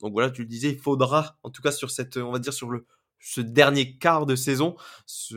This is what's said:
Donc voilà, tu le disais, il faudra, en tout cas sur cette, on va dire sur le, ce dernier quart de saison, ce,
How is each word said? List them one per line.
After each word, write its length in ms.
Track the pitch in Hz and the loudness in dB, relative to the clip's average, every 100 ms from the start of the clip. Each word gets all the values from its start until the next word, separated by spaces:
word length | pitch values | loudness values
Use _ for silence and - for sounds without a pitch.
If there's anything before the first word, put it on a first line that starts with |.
Donc 120 | 104 | -4
voilà, 180 | 104 131 | 0 0
tu 100 | 127 | -2
le 60 | 113 | -8
disais, 220 | 117 143 | -4 -2
il 100 | 139 | -2
faudra, 580 | 147 135 127 151 151 - | 0 2 2 2 0 -6
en 60 | 127 | -16
tout 100 | - | -4
cas 100 | 147 | -2
sur 200 | 139 127 | -2 -4
cette, 260 | - 127 127 | -8 -8 -6
on 140 | 120 | -4
va 80 | 123 | -4
dire 140 | 131 | -4
sur 160 | 139 120 | -6 -6
le, 160 | 120 - _ _ _ | -8 -10 _ _ _
ce 220 | - - | -8 -6
dernier 560 | 113 120 143 143 131 131 | 2 6 6 6 0 0
quart 280 | 170 160 147 | 2 4 2
de 100 | 131 | 0
saison, 400 | 143 135 160 170 - - - | 0 2 0 -2 -14 -20 -16
ce, 300 | - - | -14 -10